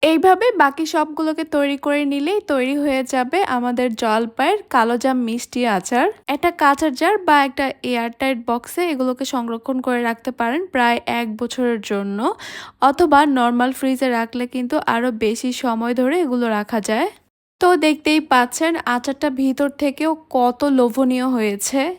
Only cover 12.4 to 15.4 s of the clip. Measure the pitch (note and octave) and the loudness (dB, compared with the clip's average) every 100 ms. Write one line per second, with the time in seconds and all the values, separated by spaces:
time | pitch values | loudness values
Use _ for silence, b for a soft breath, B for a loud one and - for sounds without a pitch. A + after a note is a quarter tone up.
12.4 | B B B B B3+ C4+ F4 C#4+ D4+ C4+ | B B B B 2 4 4 6 6 4
13.4 | A#3+ A#3+ B3+ C4 C4+ C4 C4 A#3+ A3+ A#3+ | 2 2 0 0 -2 0 0 0 -2 -6
14.4 | B3 B3+ B3 D4+ - A#3 B3 A3 A3 A#3 | -6 -6 -2 -2 0 0 0 -2 -2 -2